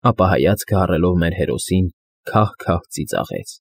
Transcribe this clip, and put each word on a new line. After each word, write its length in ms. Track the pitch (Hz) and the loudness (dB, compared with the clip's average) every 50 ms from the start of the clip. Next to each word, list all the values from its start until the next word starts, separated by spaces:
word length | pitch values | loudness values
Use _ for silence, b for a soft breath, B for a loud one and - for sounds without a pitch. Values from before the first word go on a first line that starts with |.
| _ | _
Ապա 280 | 127 113 - 92 92 | 0 2 2 2 2
հայացքը 480 | 95 65 65 85 101 - - - 104 98 | 2 2 4 2 2 0 -2 -2 0 0
հառելով 400 | 92 85 92 80 85 90 90 87 | 2 2 2 2 2 2 2 2
մեր 180 | 85 85 85 87 | 0 0 0 -2
հերոսին, 500 | - - 60 - - - 92 92 92 90 - _ _ _ _ _ _ - | -2 -2 -2 -6 -4 -2 0 0 0 0 -4 _ _ _ _ _ _ -2
քահ-քահ 540 | - 107 107 101 - _ - - 92 85 - _ | 0 2 2 2 -2 _ -4 -2 -2 -2 -4 _
ծիծաղեց։ 680 | - - 76 - - - - - - 50 - - - - | -8 -8 -6 -4 -4 -4 -4 -4 -6 -10 -10 -10 -18 -20